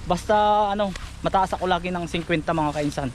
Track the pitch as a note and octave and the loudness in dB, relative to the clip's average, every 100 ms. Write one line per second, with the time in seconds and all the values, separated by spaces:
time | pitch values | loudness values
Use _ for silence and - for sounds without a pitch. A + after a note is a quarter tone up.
0 | - F3 - G#3 G#3 G#3 G#3 G3+ G3+ F3+ | 0 -2 4 4 6 4 2 0 -2 -4
1 | - - E3+ F#3+ F#3+ G3 F3+ F3 F3 F3+ | -12 -6 0 2 2 0 0 0 -2 -4
2 | E3+ F3 E3 E3+ D3 E3 D3+ D3 D3 C#3+ | -4 -4 -2 -2 0 0 0 0 -2 -2
3 | C3+ | -6